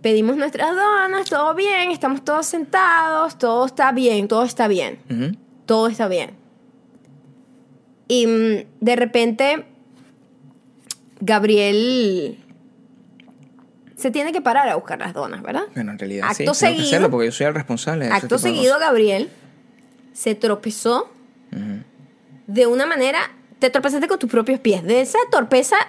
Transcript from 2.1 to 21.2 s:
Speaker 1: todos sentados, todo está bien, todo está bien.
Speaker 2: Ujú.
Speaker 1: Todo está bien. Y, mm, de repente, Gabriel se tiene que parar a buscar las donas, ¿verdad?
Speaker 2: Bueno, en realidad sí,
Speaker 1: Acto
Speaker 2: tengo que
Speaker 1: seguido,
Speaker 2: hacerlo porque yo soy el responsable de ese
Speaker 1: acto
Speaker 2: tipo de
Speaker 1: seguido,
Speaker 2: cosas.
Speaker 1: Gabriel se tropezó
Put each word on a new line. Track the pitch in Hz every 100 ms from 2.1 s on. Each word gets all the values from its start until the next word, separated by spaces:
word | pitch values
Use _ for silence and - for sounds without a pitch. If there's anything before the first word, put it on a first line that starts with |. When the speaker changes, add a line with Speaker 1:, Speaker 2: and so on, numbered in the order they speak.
| 269
Speaker 1:
todos | 294 302 311
sentados, | 339 277 381 370 330 320 311 320 -
todo | 240 233 262
está | 262 269
bien, | 254 247 208 202
todo | 220
está | 247 - 220
bien. | 185 117 - -
Speaker 2:
Ujú. | 117 139 208 - -
Speaker 1:
Todo | - 220 226
está | 220 208
bien. | 180 127 - _ _ _ _ _ _ _ - - - _ _ _ - _ _ -
Y, | 247 226
mm, | 226 226 208 - -
de | 220 240
repente, | 233 240 233 220 277 311 - _ _ - - _ _ _ - _ _ _ _ - _ _
Gabriel | 196 214 214 208 202 208 240 254 214 185 135 - _ - - _ _ _ - - - _ - - - _ - -
se | 262
tiene | 285 302
que | 339
parar | 247 247 269
a |
buscar | 165 - -
las | -
donas, | 180 131 -
¿verdad? | - 269 415
Speaker 2:
Bueno, | - 107
en | 104
realidad | 98 202 -
sí, | -
Speaker 1:
Acto | -
Speaker 2:
tengo |
que | 294
Speaker 1:
seguido, | 370 320 294
Speaker 2:
hacerlo | 277 175
porque | 123 117
yo |
soy | - 143
el |
responsable | 151 143 117 - 160
de | 123
ese | 196
Speaker 1:
acto | 127 247
Speaker 2:
tipo | 240
de |
Speaker 1:
seguido, | 302 254
Speaker 2:
cosas. | 285 320
Speaker 1:
Gabriel | 233 214 196 311 - - _ _ _ _ _ -
se | - 226
tropezó | 208 226 208 220 214 226 247 480 -